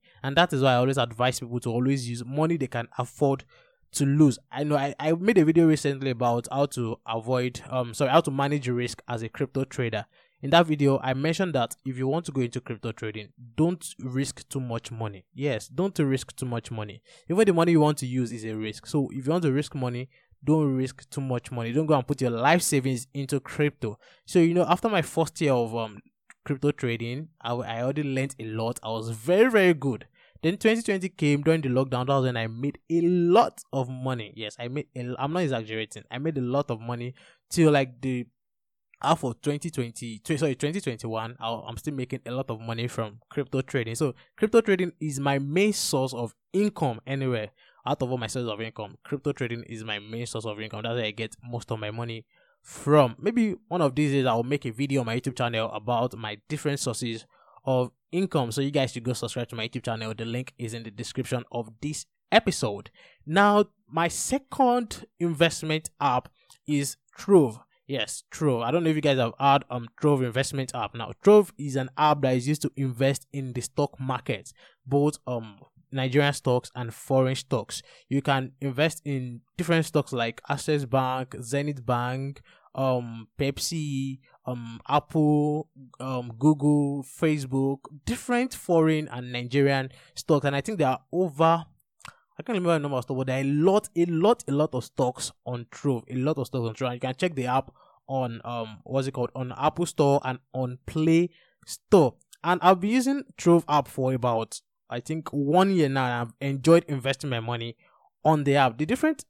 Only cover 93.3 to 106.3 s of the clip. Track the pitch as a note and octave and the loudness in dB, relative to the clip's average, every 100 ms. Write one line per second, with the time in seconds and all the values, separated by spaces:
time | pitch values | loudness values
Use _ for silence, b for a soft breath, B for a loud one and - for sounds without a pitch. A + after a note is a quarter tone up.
93.3 | C3 C#3 D3 F3 G#3 - E3+ E3+ D#3+ G3 | 0 0 4 6 4 2 0 0 4 4
94.3 | A#3+ - C#3 D#3 B2+ - - B2+ - - | 4 0 0 0 -2 -6 -2 -2 -2 -10
95.3 | - B2 B2 A2+ - C#3+ A#2+ - B2+ C#3 | -10 -8 -8 -10 -4 -2 -2 -2 -2 -2
96.3 | D3 A#2+ C3 A2+ A2 B2 B2 C3 B2+ F3+ | -2 -4 -4 -4 -4 -6 -4 -6 -2 -4
97.3 | C#3 B2 B2+ - b b b - C3+ B2 | -2 0 0 -2 b b b -6 -4 -4
98.3 | A2+ A#2 A#2 A2 G#2+ - C3+ C3+ C3 A#2+ | -6 -8 -8 -8 -12 -4 -4 -2 -4 -6
99.3 | C3 B2+ - D3 - - - C#3 C#3 C3 | -6 -8 -2 -2 0 -4 2 4 4 0
100.3 | B2+ _ C3 B2+ B2+ - D#3 D#3+ E3 F3 | -6 _ -6 -6 -6 -6 0 4 4 2
101.3 | b b b - - - G3 C3 - _ | b b b -16 -10 4 6 6 0 _
102.3 | _ D#3+ F3+ F3 F#3 G3+ B3+ B3+ C#4 - | _ 0 4 6 4 4 2 2 -2 -4
103.3 | - E3+ E3+ D#3+ D3 C3+ - C3 B2+ B2 | 0 6 6 6 2 2 -2 -2 0 0
104.3 | A2+ A2 - _ _ - A#2+ - D#3+ - | 0 -4 -10 _ _ -12 -10 -6 -6 -4
105.3 | D3 C#3 F3+ G3 F#3 C#3+ C3+ B2+ A#2+ A#2 | -2 2 4 4 4 2 2 0 -2 -6